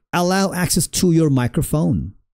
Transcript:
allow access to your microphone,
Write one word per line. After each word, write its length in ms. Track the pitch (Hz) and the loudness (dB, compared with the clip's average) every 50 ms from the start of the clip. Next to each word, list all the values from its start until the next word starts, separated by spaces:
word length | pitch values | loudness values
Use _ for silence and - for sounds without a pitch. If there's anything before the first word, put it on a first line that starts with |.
| _ _ | _ _
allow 420 | - 175 175 180 185 196 196 185 185 | -2 0 0 2 2 0 0 0 -2
access 340 | 180 170 - - 170 - | -2 -2 0 0 -2 -2
to 240 | - - - 190 175 | -2 -2 0 2 2
your 180 | 160 165 160 147 | 4 4 2 2
microphone, 840 | 135 127 123 117 - 165 131 - 151 151 175 165 104 76 - 95 - _ _ _ | 2 0 0 0 -2 -2 -2 -2 -2 -2 0 0 0 -2 -4 -6 -12 _ _ _